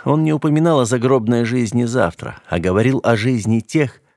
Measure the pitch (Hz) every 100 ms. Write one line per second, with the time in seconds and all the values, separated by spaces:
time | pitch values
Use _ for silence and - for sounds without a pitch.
0 | - 151 156 151 156 151 170 151 113 123
1 | 127 131 110 120 117 127 113 120 117 123
2 | 90 - - - - 85 90 95 120 135
3 | - 113 120 120 107 113 - 160 131 -
4 | _